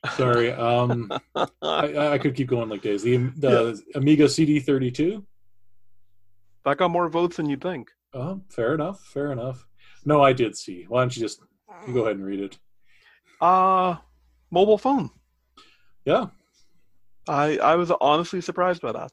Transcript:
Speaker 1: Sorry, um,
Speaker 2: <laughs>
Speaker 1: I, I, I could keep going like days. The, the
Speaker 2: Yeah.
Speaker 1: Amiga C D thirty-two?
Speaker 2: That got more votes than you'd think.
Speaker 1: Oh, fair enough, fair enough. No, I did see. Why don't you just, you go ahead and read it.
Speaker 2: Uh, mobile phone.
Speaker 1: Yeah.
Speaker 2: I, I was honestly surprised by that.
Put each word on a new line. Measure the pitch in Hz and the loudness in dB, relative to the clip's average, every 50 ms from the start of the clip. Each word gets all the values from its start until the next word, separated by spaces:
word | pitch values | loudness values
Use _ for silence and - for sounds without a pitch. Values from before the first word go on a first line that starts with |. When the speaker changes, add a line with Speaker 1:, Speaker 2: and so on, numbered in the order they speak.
| - 127 - | -8 -8 -4
Speaker 1:
Sorry, | - 131 123 120 120 117 120 | -2 0 2 2 2 2 0
um, | - 123 120 117 120 120 123 123 123 120 117 98 - - _ | -2 -2 0 0 2 2 2 0 0 -2 -4 -6 -8 -10 _
Speaker 2:
<laughs> | _ _ | _ _
Speaker 1:
I, | - - - _ _ | -4 -4 -4 _ _
I, | 151 151 160 156 151 147 151 147 147 147 | -6 -4 -2 0 -2 -2 0 -2 0 0
I | 147 135 | 0 0
could | - 147 127 | 0 -2 -2
keep | 131 135 127 | -2 -2 -2
going | 127 120 117 110 | -2 -2 -2 -4
like | 107 98 | -8 -6
days. | - 107 104 101 | -4 -4 -4 -2
The, | 104 120 123 123 123 131 131 | 0 0 0 0 0 -2 -4
the | - - 131 - 120 117 117 113 101 - - - | -2 2 2 4 4 2 0 -4 -8 -14 -10 -6
Speaker 2:
Yeah. | 147 | -2
Speaker 1:
Amiga | 135 147 156 147 151 139 | 4 4 6 6 6 4
C | - - 165 | 4 2 2
D | 147 151 147 | 2 2 0
thirty-two? | 131 - 143 131 131 123 123 - 151 175 214 220 202 - - - - - - - - - - - - - - - - - - - - - - - _ _ - _ _ | 2 0 0 0 0 -2 -2 -2 -2 -2 -2 -6 -12 -18 -20 -20 -20 -20 -20 -20 -20 -20 -20 -20 -20 -20 -20 -20 -20 -20 -20 -20 -20 -20 -20 -20 _ _ -20 _ _
Speaker 2:
That | 135 143 139 | -4 0 0
got | 185 175 | 0 0
more | 170 175 175 165 | 0 0 -2 0
votes | 151 170 175 175 170 | 0 0 0 0 -2
than | - 160 147 | -4 -4 -4
you'd | 139 131 | -4 -4
think. | 139 180 180 139 107 _ _ _ _ _ | -4 -8 -8 -8 -12 _ _ _ _ _
Speaker 1:
Oh, | - 131 127 165 190 196 190 - | -12 -10 -8 -8 -8 -10 -14 -12
fair | - - 113 117 151 | -6 -2 -2 -2 0
enough, | 156 147 175 196 - - | -2 -4 -6 -8 -12 -18
fair | - - 139 143 147 | -12 -8 -6 -6 -4
enough. | 135 113 117 131 127 127 - - - - - - - - - | -4 -6 -6 -8 -10 -10 -16 -20 -20 -20 -20 -20 -20 -8 0
No, | 143 147 147 | 2 6 6
I | 143 135 | 6 6
did | 131 127 123 107 - | 6 4 0 -2 -2
see. | - - - 95 90 85 90 | -8 -14 -14 -14 -16 -12 -2
Why | 113 123 | 0 0
don't | 127 123 123 | 0 0 0
you | 117 | -4
just, | 113 104 - _ _ _ _ _ _ _ 202 - - | -6 -6 -6 _ _ _ _ _ _ _ -20 -18 -14
you | 131 123 | -4 -2
go | 123 110 | 0 0
ahead | 110 104 | 0 -2
and | 98 95 | -4 -6
read | 98 101 98 | -8 -8 -8
it. | 101 98 - - _ _ _ _ _ - - _ _ _ _ _ _ _ _ _ | -8 -10 -12 -18 _ _ _ _ _ -20 -20 _ _ _ _ _ _ _ _ _
Speaker 2:
Uh, | 160 170 185 185 185 190 190 185 185 185 175 - - _ _ _ _ _ _ _ _ _ | 2 4 4 4 4 2 2 2 0 -2 -4 -6 -12 _ _ _ _ _ _ _ _ _
mobile | 165 175 196 208 220 202 | 2 2 4 6 4 2
phone. | - 254 285 262 165 110 _ _ _ _ _ _ _ _ _ - - _ _ _ _ - - - - | 4 0 0 0 -2 -4 _ _ _ _ _ _ _ _ _ -20 -20 _ _ _ _ -20 -20 -8 -2
Speaker 1:
Yeah. | 135 160 233 233 196 - _ _ _ _ _ _ _ _ _ _ _ _ - - - - - - - | 0 0 0 0 -4 -12 _ _ _ _ _ _ _ _ _ _ _ _ -20 -20 -20 -20 -18 -8 -4
Speaker 2:
I, | 156 143 147 151 151 - | -2 0 0 0 0 2
I | - 135 160 | 2 2 4
was | 170 175 165 175 - | 2 2 0 0 2
honestly | - 139 147 160 170 170 - 180 | 2 2 2 2 0 -2 -6 -8
surprised | 170 - - - 180 180 180 170 | -6 -6 -4 -2 -2 -2 -2 -4
by | - 120 | -6 -8
that. | 110 - 82 - | -8 -8 -10 -12